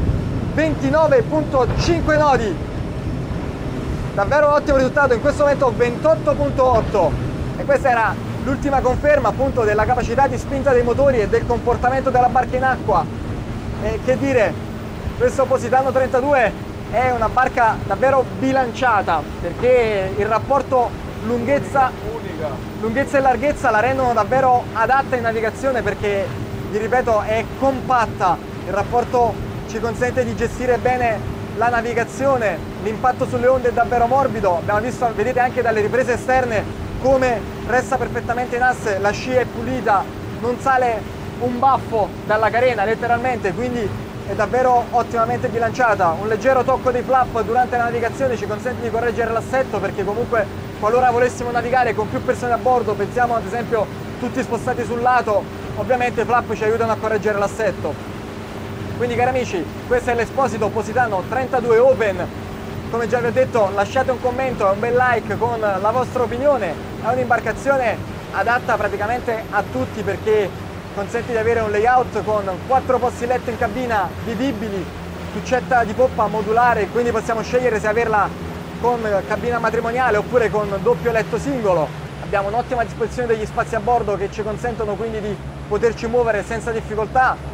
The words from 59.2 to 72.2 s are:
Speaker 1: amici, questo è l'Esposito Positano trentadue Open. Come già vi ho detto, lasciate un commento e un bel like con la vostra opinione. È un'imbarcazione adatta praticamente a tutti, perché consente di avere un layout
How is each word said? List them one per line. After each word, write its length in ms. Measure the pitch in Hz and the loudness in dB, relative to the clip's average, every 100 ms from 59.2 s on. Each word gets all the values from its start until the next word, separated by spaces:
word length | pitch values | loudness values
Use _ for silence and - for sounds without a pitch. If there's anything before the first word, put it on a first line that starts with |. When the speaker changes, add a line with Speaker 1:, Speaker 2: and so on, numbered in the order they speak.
| 247 | 0
Speaker 1:
amici, 340 | 262 226 185 143 - - | 0 -2 -4 -6 -8 -2
questo 240 | 247 240 | 0 0
è 40 | 240 | 0
l'Esposito 540 | 220 - 262 214 208 | 0 0 0 0 -2
Positano 540 | 214 214 220 240 190 175 | -2 -2 0 0 0 -2
trentadue 480 | 233 247 254 233 226 | -4 0 0 4 6
Open. 500 | 262 233 214 185 165 - - - - - - | 6 4 2 -2 -4 -8 -12 -12 -10 -10 -6
Come 180 | 233 226 | -4 0
già 120 | 240 | 0
vi 80 | 233 | 2
ho 40 | |
detto, 380 | 233 254 233 190 | 2 2 2 2
lasciate 380 | 202 202 262 254 | 2 0 0 0
un 100 | 240 | 0
commento 460 | 247 247 262 233 196 | -2 -2 -2 0 2
e 40 | |
un 80 | 202 | 2
bel 160 | 233 247 | 2 2
like 420 | 254 233 214 196 | 4 2 -2 -2
con 220 | 240 233 | -2 0
la 320 | 208 190 208 | 0 0 0
vostra 320 | 247 240 254 | 0 0 -2
opinione. 500 | 226 240 294 262 180 143 - - | -2 0 2 2 0 -6 -8 -6
È 40 | 220 | -2
un'imbarcazione 880 | 254 240 226 220 208 269 277 233 175 - - - | 0 2 0 0 -4 0 0 0 -2 -6 -12 -8
adatta 440 | 170 202 240 180 208 | -4 0 0 0 0
praticamente 680 | 208 196 208 240 240 220 - | -2 -2 -2 -2 -4 -6 -4
a 140 | 202 190 | -2 -2
tutti, 320 | 254 247 - | -4 -4 -4
perché 480 | 196 185 220 214 185 - - - - | -4 -2 2 2 0 -4 -12 -12 -10
consente 380 | 196 196 233 226 | -8 -6 -4 -2
di 60 | 233 | 0
avere 220 | 220 226 | 2 2
un 120 | 214 | 0
layout 520 | 208 226 254 233 220 | 2 4 4 2 -2